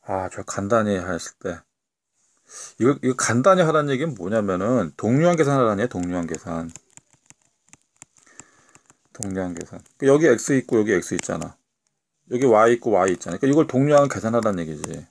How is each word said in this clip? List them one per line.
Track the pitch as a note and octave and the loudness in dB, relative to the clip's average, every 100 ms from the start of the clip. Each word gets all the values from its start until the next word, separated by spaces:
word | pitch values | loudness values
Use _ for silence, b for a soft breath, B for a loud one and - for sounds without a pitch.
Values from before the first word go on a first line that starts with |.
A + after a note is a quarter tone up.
| - | -6
아, | F#2+ F#2 | -6 -6
저 | - | -10
간단히 | F#2 - G2+ A#2 G#2+ G2 | -10 -8 -2 0 0 -2
했을 | F2 E2+ - _ | -4 -8 -10 _
때. | F#2+ E2 _ _ _ _ _ _ _ _ B B B B | -12 -12 _ _ _ _ _ _ _ _ B B B B
이거, | A#2 C3+ | 0 0
이거 | B2 B2+ | -2 -2
간단히 | - A2+ C3+ F#3+ | 0 2 4 4
하라는 | D#3+ D#3 D3 | 4 2 0
얘기는 | C3 E3 | -2 -4
뭐냐면은 | A2 F2 A2 G2+ F2+ G2+ B2+ E2+ - | -6 -4 -2 0 -2 0 0 -2 -4
동류항 | G#2+ C3 E3+ F3 | 0 2 2 2
계산하라는 | C#3+ C#3 A#2 G2+ | 0 0 0 0
얘기야, | A#2+ | -4
동류항 | F#2 F2 F2+ E2+ | -4 -6 -6 -6
계산. | D#2+ E2+ E2 E2 - _ - _ _ _ _ _ _ _ - _ _ - _ b b b b b b b _ _ | -8 -8 -10 -10 -14 _ -20 _ _ _ _ _ _ _ -20 _ _ -20 _ b b b b b b b _ _
동류항 | - G2 F#2+ F#2 E2+ | -10 -6 -6 -6 -8
계산. | - - - _ | -14 -16 -20 _
그 | C3+ | 4
여기 | C#3+ D#3 | 4 6
X | A2+ - C3+ | 2 2 -2
있고 | B2 A#2+ | 2 0
여기 | G#2+ | 2
X | F#2+ - F2+ | 0 0 -8
있잖아. | - E2+ D#2 - _ _ _ _ _ _ _ | -6 -8 -8 -14 _ _ _ _ _ _ _
여기 | B2 C3 | 0 4
Y | G#2+ A#2 A#2+ | 6 6 4
있고 | A#2+ | 2
Y | G2+ F#2+ | 2 2
있잖아. | F2+ - F2 | 0 -6 -4
그러니까 | C3+ | 2
이걸 | D3 D#3 | 2 2
동류항 | B2+ C#3+ D3 C#3 | 2 4 4 4
계산하라는 | G#2+ G#2+ A#2 A2 F#2+ D#2+ | 0 -2 0 0 -4 -6
얘기지. | D2+ D2+ D#2 D#2 | -10 -10 -12 -14